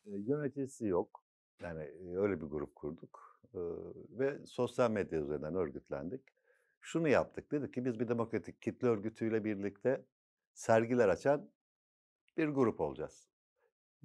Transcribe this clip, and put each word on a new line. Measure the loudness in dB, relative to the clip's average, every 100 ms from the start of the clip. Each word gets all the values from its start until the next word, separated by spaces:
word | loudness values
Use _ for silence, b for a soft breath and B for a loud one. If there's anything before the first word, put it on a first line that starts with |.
| -12
E, |
yöneticisi | -6 -2 -2 -2 -4 -8 -4 0
yok. | 0 0 -8 _ _ _ -12
Yani, | -8 -8
e, | -10 -10 -6 0
öyle | 0 0
bir | -4
grup | -6 -6 -8
kurduk. | -8 -8 -14 -20 -20 _ -14
E, | -8 -6 -6 -10 -14 -12 -4
ve | -4 -4 -10
sosyal | -4 -2 2 2
medya | 2 0 -2
üzerinden | -2 -4 -2
örgütlendik. | -2 -2 -4 -8 -6 -6 -10 _ _ _ _ _ _
Şunu | -6 0 6
yaptık, | 6 4 -4 -4
dedik | -4 -2
ki | -2
biz | -2 0
bir | 0
demokratik | 0 0 -2 -4 -8
kitle | -6 0 2
örgütüyle | 2 -2 -2 0 0
birlikte | 0 -2 -4 0 0 0 -4 _ _ _ _
sergiler | -4 4 6 6 4 6
açan | 4 4 2 0 _ _ _ _ _ _ _ _ -2
bir | 0
grup | 4 4 2
olacağız. | -2 -2 -8 -10 _ _ _ _ _ _ _ _